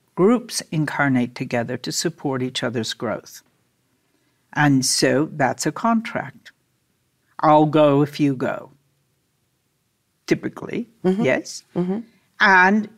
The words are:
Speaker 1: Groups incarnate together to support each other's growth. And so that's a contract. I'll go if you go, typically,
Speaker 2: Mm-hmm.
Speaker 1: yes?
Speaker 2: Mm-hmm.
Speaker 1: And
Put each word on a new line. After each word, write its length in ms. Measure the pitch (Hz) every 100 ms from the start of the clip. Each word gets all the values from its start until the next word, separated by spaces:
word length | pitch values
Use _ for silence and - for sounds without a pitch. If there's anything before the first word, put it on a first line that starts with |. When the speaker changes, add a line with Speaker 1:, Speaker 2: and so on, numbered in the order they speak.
| _ -
Speaker 1:
Groups 460 | 185 240 240 - -
incarnate 640 | 160 147 - 143 127 123 -
together 400 | 131 120 117 123
to 140 | -
support 520 | - 170 160 151 131
each 200 | 127 123
other's 300 | 127 117 110
growth. 480 | - 120 98 - - _ _ _ _ _ _ _ _ _ _ _
And 320 | - 147 135 131
so 400 | - 143 127 151
that's 320 | 156 127 123 151
a 60 |
contract. 800 | 147 226 226 226 - 135 - - - _ _ _ _ _ _ _ -
I'll 260 | 156 151 156
go 360 | 151 151 139
if 180 | 147 -
you 160 | 147 131
go, 340 | - - - _ _ _ _ _ _ _ _ _ _ _ _ _ _ _ -
typically, 600 | 160 - - - - 233 _
Speaker 2:
Mm-hmm. 200 | 185 190
Speaker 1:
yes? 400 | - - - - - -
Speaker 2:
Mm-hmm. 240 | 180 202 233 _ _ -
Speaker 1:
And 480 | 208 190 185 214 208